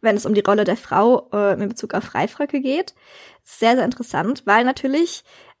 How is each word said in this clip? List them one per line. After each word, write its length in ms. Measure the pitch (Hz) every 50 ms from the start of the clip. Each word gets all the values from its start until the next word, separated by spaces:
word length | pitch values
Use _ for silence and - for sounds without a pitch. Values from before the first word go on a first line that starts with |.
wenn 160 | - 226 202
es 80 | 208 240
um 60 | - 214
die 60 | 208
Rolle 240 | 202 - 202 208 208
der 140 | 180 170 -
Frau, 500 | - - - - 202 233 254 - - _ -
äh, 200 | 208 208 202 190 -
in 80 | 202 196
Bezug 240 | 226 - - - -
auf 220 | - - - -
Reifröcke 460 | - 147 214 - - 285 285 - 285 269
geht. 320 | 262 269 311 381 - - _ _ _ - - - - - _ _
Sehr, 320 | - - - - 226 240
sehr 80 | 262 233
interessant, 580 | - 247 - 233 - - 139 160 202 269 - _
weil 180 | - 202 226 240
natürlich 600 | 254 262 - - 269 269 294 339 339 - - _ _ _ - - _ _ _